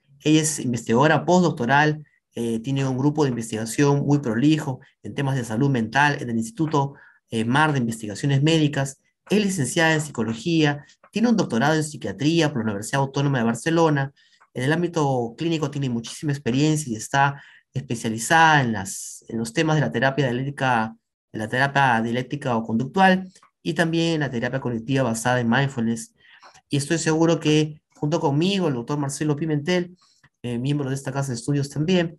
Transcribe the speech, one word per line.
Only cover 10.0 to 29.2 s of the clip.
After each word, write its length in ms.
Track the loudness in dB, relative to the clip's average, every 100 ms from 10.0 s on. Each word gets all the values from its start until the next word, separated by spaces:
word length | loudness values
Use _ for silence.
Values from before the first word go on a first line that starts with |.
| -2 -4 -4 -4 -2 2 2 0 -10 _ _
tiene 160 | 0 2
un 80 |
doctorado 380 | 2 0 0 2
en 100 | 0
psiquiatría 640 | -2 -8 -10 -2 0 2 2
por 60 | 0
la 120 | -4
Universidad 300 | -4 -4 -2
Autónoma 380 | -2 0 0 2
de 40 |
Barcelona. 720 | 0 0 0 2 4 2 -2 _ _ _ _
En 100 | -4
el 80 | 0
ámbito 640 | 0 0 0 0 0 -4 -4
clínico 320 | -4 -2 -4
tiene 200 | -4 -4
muchísima 420 | -4 -6 -8 -4
experiencia 580 | -4 -2 2 2 0 -2
y 60 |
está 480 | -8 -2 2 2 0 -14 -20 _
especializada 880 | -10 -6 -6 -4 -4 2 6 6 6
en 100 | 2
las, 540 | -2 -6 -10 -14 -16 -8
en 120 | -6
los 120 | -4
temas 240 | 0 2
de 60 | 2
la 100 | 0
terapia 320 | 0 0 0 -2
dialéctica, 680 | -2 -6 -2 0 0 -2 -6 _ _ _
de 60 | -8
la 100 | -4
terapia 520 | -2 0 2 2 2
dialéctica 540 | 0 -4 -4 -6 -2
o 80 | -2
conductual, 640 | -2 -2 0 4 4 4 -2 -18 _ _
y 120 | -6
también 400 | -2 0 2 2
en 60 | 0
la 100 | -2
terapia 300 | -2 -4 -4
cognitiva 420 | -4 -4 -2 0
basada 380 | 0 0 0 0
en 80 | 2
mindfulness. 640 | 2 0 -2 -4 -4 -8 _ _ -20 -20 -20 -6
Y 100 | -4
estoy 200 | -2 -2
seguro 420 | 0 2 2 2
que 400 | 4 2 2 -6 _
junto 240 | -6 -2 0
conmigo, 480 | 0 2 2 0 0
el 60 |
doctor 240 | -2 -4 -4
Marcelo 380 | -4 -4